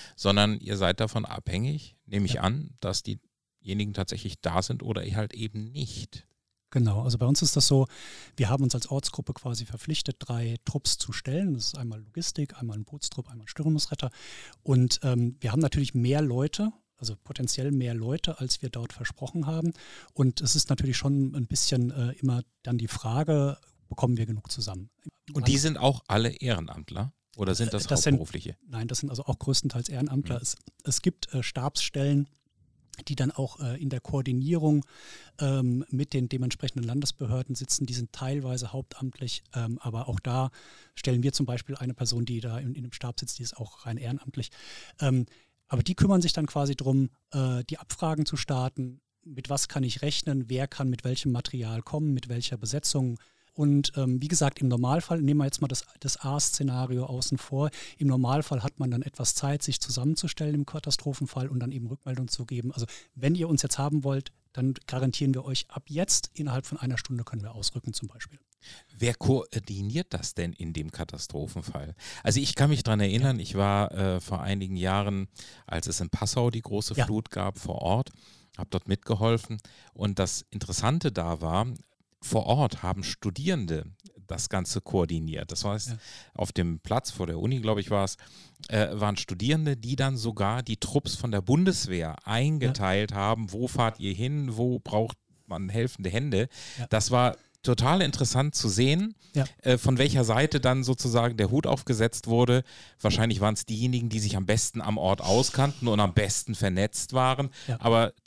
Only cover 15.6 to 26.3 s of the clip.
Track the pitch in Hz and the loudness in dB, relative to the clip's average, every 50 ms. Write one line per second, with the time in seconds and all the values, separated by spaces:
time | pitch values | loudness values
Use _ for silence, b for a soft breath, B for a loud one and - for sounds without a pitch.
15.6 | 160 135 - 156 139 117 - 127 120 123 139 147 151 135 120 127 139 151 - - | 2 2 2 2 0 2 2 2 2 4 4 2 2 2 2 0 0 0 0 0
16.6 | 208 220 - _ _ _ _ - 123 107 104 - - - - - 131 117 - - | -2 -2 -2 _ _ _ _ -10 -8 -8 -8 -8 -10 -12 -8 -4 -2 -2 -2 -2
17.6 | 127 143 143 131 127 120 117 113 110 120 139 160 - - 156 - 131 123 - - | 0 0 2 2 0 0 -2 -2 -2 -2 -2 -2 -2 -4 -4 -2 -2 -2 -2 -2
18.6 | - 127 - 120 117 113 - - 131 - - - 135 123 - 170 147 139 160 160 | -4 -6 -6 -6 -8 -8 -8 -6 -6 -6 -6 -6 -8 -6 -4 -2 -2 -2 0 0
19.6 | 165 170 160 B B B B B B B B - 135 131 120 - - 117 - 156 | 0 0 -2 B B B B B B B B 2 2 4 2 2 2 2 4 4
20.6 | - - 139 - - 135 123 - - 139 139 139 135 131 - 147 120 - 165 - | 4 2 2 0 2 0 0 0 2 2 2 2 2 0 0 -2 -2 0 0 2
21.6 | - - 139 127 120 120 143 135 120 120 127 - - 131 123 120 - _ _ _ | 2 2 2 2 2 0 0 0 -2 -2 -2 -2 -2 0 0 0 -4 _ _ _
22.6 | - 123 120 117 113 110 - - - 113 117 135 156 156 156 147 139 139 139 - | -6 -4 -2 -2 -2 -2 -6 -4 -4 -2 0 0 2 4 4 4 4 2 -2 -4
23.6 | _ _ _ _ _ - - - - 123 123 113 113 110 110 107 - - - - | _ _ _ _ _ -12 -4 2 2 4 4 4 0 -2 -4 -6 -6 -8 -6 -6
24.6 | 107 95 92 92 98 113 _ _ - - - _ _ - 147 147 120 127 139 139 | -6 -6 -6 -8 -12 -16 _ _ -20 -20 -20 _ _ -6 -2 2 4 6 6 6
25.6 | 143 160 151 - 117 135 135 120 - - 95 107 113 117 | 4 2 2 4 4 4 4 2 0 0 2 2 2 2